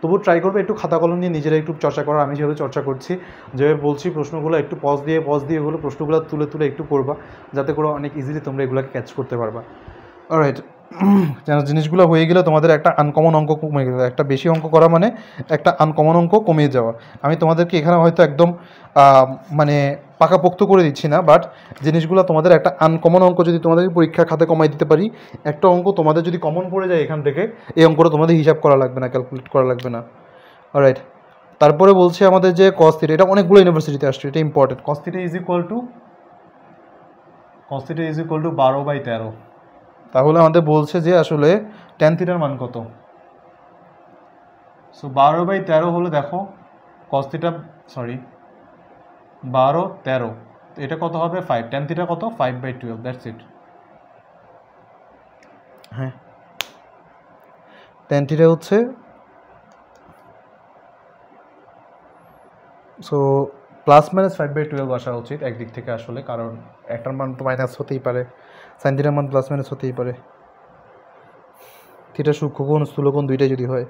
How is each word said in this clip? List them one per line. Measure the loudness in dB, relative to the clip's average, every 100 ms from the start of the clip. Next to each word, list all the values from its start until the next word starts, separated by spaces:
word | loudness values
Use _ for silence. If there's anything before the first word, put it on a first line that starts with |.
তবু | 0 0
try | 2 2
করবে | 0 -2
একটু | -4 -6
খাতা | -2 0
কলম | 0 -2
নিয়ে | -4 -4
নিজেরা | -2 -2
একটু | -2 -6
চর্চা | -4 -4 -4
করার। | -2 -2
আমি | -2
যেভাবে | -6 -4
চর্চা | -6 -6 -6
করছি, | -8 -8 -10 -10 -20 -14
যেভাবে | -2 0 2 -2
বলছি, | -4 -6
প্রশ্নগুলো | -6 -8 -6 -2 -2
একটু | -4 -6
pause | -4 -4 -2
দিয়ে, | -4 -2
pause | -4 -2
দিয়ে | -4
ওগুলো | -4 -6
প্রশ্নগুলো | -8 -8 -2 -2 -2
তুলে | -6 -6
তুলে | -4 -6
একটু | -6 -4
করবা, | -4 -2 -8 -12 -20 -10 -6
যাতে | -4 -4
করে | -4 -4
অনেক | -8 -10
easily | -10 -8 -8
তোমরা | -6
এগুলোকে | -4 -4 -6
catch | -10 -10 -10
করতে | -8 -6
পারবা। | -6 -8 -16 -20 -20 -20 -20 -20 -4
Alright, | 0 0 -2 -12 -20 -20 -2
<clears throat> | 2 4 2 -6 -2
যেন | -2 0
জিনিসগুলো | -2 0 2 4
হয়ে | 4 4
গেলে | 2 2
তোমাদের | 2 4
একটা | 4 2 0
uncommon | 0 2 2 2
অঙ্ক | 0 -4
কমে | -2 -4 -4
গেল। | -2 -4
একটা | -2 -2
বেশি | -2 0
অঙ্ক | -2 2
করা | 4 6
মানে | 4 2 -2 -20 -18 -6 0
একটা | 0 2
uncommon | 0 2 2 2
অঙ্ক | 4 2 2
কমিয়ে | 2 2 2
যাওয়া। | -2 -6 -16 -6
আমি | -4 0
তোমাদেরকে | 0 2 0 0
এখানে | 2 4
হয়তো | 4 4 2
একদম, | 4 2 2 -14 -20 -2 6
আহ, | 8 8 4 -2 -6 -2
মানে | 0 2 -2 -4 -14 _
পাকাপোক্ত | 2 4 2 2 2
করে | 4
দিচ্ছি | 4 0 -2
না, | 0 6
but | 4 4 -16 -20 -6 -2
জিনিসগুলো | -2 2 0
তোমাদের | 2 2 6 4
একটা | 4 2 0
uncommon | 2 2 4 4
অঙ্ক | 4 0
যদি | 0
তোমাদের | 2 2 2
পরীক্ষার | 2 0 2 0
খাতায় | 2 0
কমাই | 2 0
দিতে | 0
পারি, | 2 2 2 -6 -20 -10 -8
একটা | 0 2
অঙ্ক | 2 0
তোমাদের | 0 2 2 0
যদি | -4
common | -4 -6 -6
পড়ে | -6 -2
যায় | -2
এখান | -2 -4 -4
থেকে, | -4 -6 -8 -8 4
এই | 4
অঙ্কটা | 6 2 4
তোমাদের | 2 4
হিসাব | 4 2
করা | 4 4
লাগবে | 2 -4
না, | -6
calculate | -6 -6 -14 -4
করা | 0 0
লাগবে | -2 -6
না। | -10 -14 -20 -20 -20 -20 _ _
Alright, | 2 2 2 -10 _ _ _ _ _
তারপরে | 2 6 6 6
বলছে | 4 4 4
আমাদের | 4 2 4
যে | 4 6
cos | 4 4
theta, | -2 2
এটা | 4
অনেকগুলো | 4 6 6
ইউনিভার্সিটিতে | 6 2 -2 -2 -2
আসছে, | -4 -6
এটা | -2 -2
important। | 2 0 0 -8
Cos | -8
theta | -8 -8 -8
is | -8
equal | -4 -4 -4
to, | -8 -10 -20 _ _ _ _ _ _ _ -20 _ _ _ _ _ _ _ _ _
cos | -12 -10
theta | -8 -6
is | -6
equal | -6 -4
to | -4 0
বারো | 0 0 -4
by | -6 -6
তেরো। | -8 -8 -14 -20 _ _ _ _ _ _
তাহলে | 0 2 4
আমাদের | 6 4
বলছে | 2 0 0 -2 2
যে | 2
আসলে | 2 2 2 2 -2 -20 -20 _
tan | 0 2
theta-র | -2 -2
মান | -4 -6
কত? | -10 -12 -16 -20 _ _ _ _ _ _ _ _ _ _ _ _ _ _ _ _ _ _ _ _
So | -6 2
বারো | 4 4 -2
by | -4 0
তেরো | 0 0
হলে | -2 -2 -4
দেখো | -4 -10 -10 -16 _ _ _ _ _
cos | -6 -6
theta, | -6 -6 -8 -16 -20 _
sorry, | -12 -12 -12 -16 _ _ _ _ _ _ _ _ _ _ _ -4 0
বারো, | 2 0 -4 -8
তেরো, | -6 -4 -6 -10 -20 _ _
তো | -14
এটা | -10 -8
কত | -6 -4
হবে? | -6 -6 -6
five। | -6 -4
tan | -8 -8
theta | -6 -6
কত? | -6 -8 -6
five | -6 -6
by | -12 -12
twelve, | -14 -12 -12
that's | -14 -16
it। | -18 -20 _ _ _ _ _ _ _ _ _ _ _ _ _ _ _ _ _ _ _ _ _ _ _ _ -12
হ্যাঁ, | -12 -12 _ _ _ _ -16 _ _ _ _ _ _ _ _ _ _ -20 _ _ _
tan | -4 -2
theta | 2 2
হচ্ছে, | 2 0 -2 -2 -6 _ _ _ _ _ _ _ _ _ _ _ _ _ _ _ _ _ _ _ _ _ _ _ _ _ _ _ _ _ _ _ _ _ _ _ _ _ _ _ -20 -8
so | -4 0 0 -2 -10 _ _
plus | 4 4 4
minus | -2 -2 -4
five | -8 -6
by | -6
twelve | -8 -6 -6
আসা | -8 -12
উচিত | -12 -10
একদিক | -10 -10 -14 -14
থেকে | -12 -12
আসলে, | -12 -14 -12
কারণ | -12 -12 -14 -20 _ -14
একটার | -12 -10 -10
মান | -10
তো | -8
minus | -6 -4 -6 -8
হতেই | -10 -6 -4
পারে, | -6 -8 _ _ -20 -20 _
sin | -4 -2
theta-র | -2 -2
মান | -2
plus | -4 -4
minus | -8 -8
হতেই | -10 -10 -8
পারে, | -10 -10 _ _ _ _ _ _ _ _ _ _ _ _ _ _ -20 _ _ _ _
theta | -4 -2
সূক্ষ্মকোণ | -2 -4 -6 -2 -2 -2
স্থূলকোণ | -2 -2 -2 -2
দুইটাই | 0 0
যদি | -2 -4
হয়। | -6